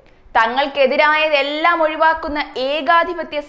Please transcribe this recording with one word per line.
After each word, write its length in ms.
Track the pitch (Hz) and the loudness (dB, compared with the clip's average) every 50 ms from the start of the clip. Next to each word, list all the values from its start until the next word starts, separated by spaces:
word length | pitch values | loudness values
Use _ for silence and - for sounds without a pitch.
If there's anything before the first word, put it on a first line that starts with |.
| _ _ _ _ _ - - | _ _ _ _ _ -2 0
തങ്ങൾക്കെതിരായതെല്ലാം 1400 | 240 226 233 240 262 285 285 277 285 277 254 277 294 302 302 302 311 311 311 302 277 277 285 294 302 320 339 339 330 320 | 2 2 2 2 -2 -2 -2 0 0 2 2 2 2 2 2 2 2 2 2 2 0 0 -2 -2 0 0 0 2 2 0
ഒഴിവാക്കുന്ന 560 | 311 311 311 320 320 320 320 320 311 294 294 285 - - 233 254 269 | -2 0 0 2 2 2 0 -4 -6 -6 -6 -6 -6 -6 -6 -4 -4
ഏകാധിപത്യ 720 | 285 311 302 294 339 339 339 349 349 339 311 - 302 294 294 | -4 -2 0 2 2 2 2 0 -4 -8 -10 -8 -8 -10 -6